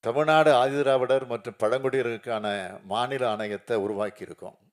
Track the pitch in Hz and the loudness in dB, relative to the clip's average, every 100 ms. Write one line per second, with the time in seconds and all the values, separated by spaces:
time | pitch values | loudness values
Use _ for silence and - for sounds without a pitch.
0 | 117 127 151 156 156 131 135 139 135 135 | -2 0 4 6 6 6 4 0 2 2
1 | 123 135 127 117 120 104 107 127 135 131 | 2 0 0 -8 -10 -2 0 0 0 -2
2 | 117 113 - 110 107 101 90 101 95 104 | -2 -6 -6 -4 -4 -6 -8 -14 -6 -4
3 | 127 135 123 107 107 101 - 113 101 101 | -4 -2 -2 -2 -6 -8 -2 -2 -2 -4
4 | 104 - - - 92 _ _ | -6 -8 -18 -16 -18 _ _